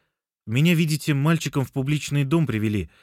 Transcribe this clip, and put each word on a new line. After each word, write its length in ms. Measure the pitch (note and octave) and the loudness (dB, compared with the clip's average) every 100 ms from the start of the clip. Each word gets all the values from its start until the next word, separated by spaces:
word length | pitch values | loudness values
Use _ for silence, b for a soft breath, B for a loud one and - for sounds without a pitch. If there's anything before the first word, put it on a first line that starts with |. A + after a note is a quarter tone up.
| _ _ _ _ - | _ _ _ _ -4
Меня, 280 | A#2 E3 | 2 2
видите, 400 | E3 E3 D3+ - | 4 2 -2 0
мальчиком 500 | C#3+ D3 E3 C#3+ C#3+ | 0 2 0 -2 -4
в 80 | B2+ | -4
публичный 520 | C#3 C3+ D3+ - C#3+ | -4 -2 -2 -2 -2
дом 220 | C#3 E3 D#3 | 0 0 0
привели, 420 | A2 A2 G#2 D#2+ b | 0 0 -2 -4 b